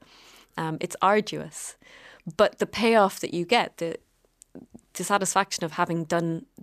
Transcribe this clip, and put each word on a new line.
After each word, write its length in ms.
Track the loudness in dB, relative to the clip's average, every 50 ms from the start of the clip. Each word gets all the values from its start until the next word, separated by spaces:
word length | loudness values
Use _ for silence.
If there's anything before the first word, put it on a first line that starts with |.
| _ _ _ -20 -20 -20 -20 -20 -20 _ _
Um, 200 | -6 -4 -4 -4 -6
it's 160 | -6 -8 -2 2
arduous. 760 | 2 4 4 4 2 -2 -6 -8 -10 -10 -12 -14 -14 -16 -16 _ _ -20 -20 -20 -20 -20 -20 -18 -16 -2 2
But 220 | 4 4 4 2 0
the 80 | -6
payoff 520 | -4 -2 0 2 4 6 6 6 4 2 -2
that 120 | -8 -6 -4
you 120 | -4 0
get, 320 | 2 2 2 2 0 -6
the, 180 | -8 -8 -8 -8 -10 _ _ _ _ _ _ _ _ _ _ -20 -20 -20 -20 -20 -20 _ _ -12
the 100 | -8 -2
satisfaction 600 | 0 0 2 2 2 2 0 0 0 -2 -6 -6
of 80 | -4 -2
having 300 | -2 -2 0 -2 -2 -2
done, 420 | 0 0 0 0 0 -2 -4 -8 -12 _ -4